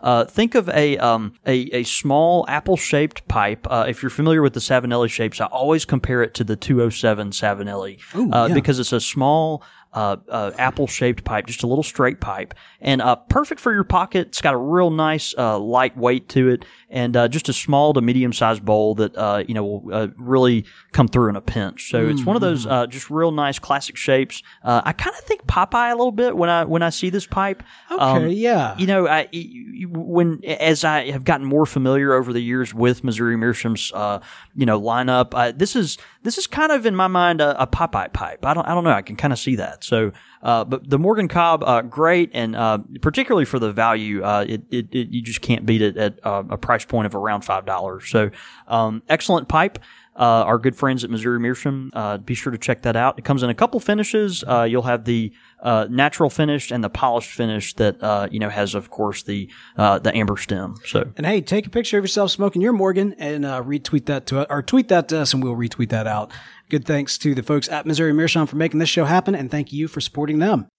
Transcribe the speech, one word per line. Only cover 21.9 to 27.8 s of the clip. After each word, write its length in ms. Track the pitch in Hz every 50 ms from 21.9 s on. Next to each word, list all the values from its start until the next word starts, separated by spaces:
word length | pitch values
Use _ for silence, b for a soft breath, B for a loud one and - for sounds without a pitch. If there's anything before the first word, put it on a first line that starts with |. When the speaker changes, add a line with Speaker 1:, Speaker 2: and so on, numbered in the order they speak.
| - 120 113 113
Speaker 1:
it's 160 | 147 143 127
one 120 | 175 202
of 60 | 240
those, 240 | 202 180 165 139 117
Speaker 2:
Mm-hmm. 60 | 113
Speaker 1:
uh, 160 | 135 127 120 120
just 220 | 120 135 - -
real 220 | 151 156 165 170
nice 260 | 156 151 147 139 139 -
classic 380 | - - 139 139 135 - - -
shapes. 460 | - - 135 131 135 131 - - B B B B B
Uh, 180 | 123 120 117 -
I 80 | - -
kinda 240 | - - 359 453 - -
think 240 | - 440 392 - -
Popeye 400 | - 180 180 - - 240 240 240
a 40 | 240
little 160 | 233 240 254
bit 240 | 220 202 247 247 - -
when 120 | 175 170
I, 140 | 175 170 165
when 180 | - 160 170 170
I 60 | 165
see 180 | 156 - - 180
this 160 | 175 202 185
pipe. 380 | - - 196 190 196 196 - - B B B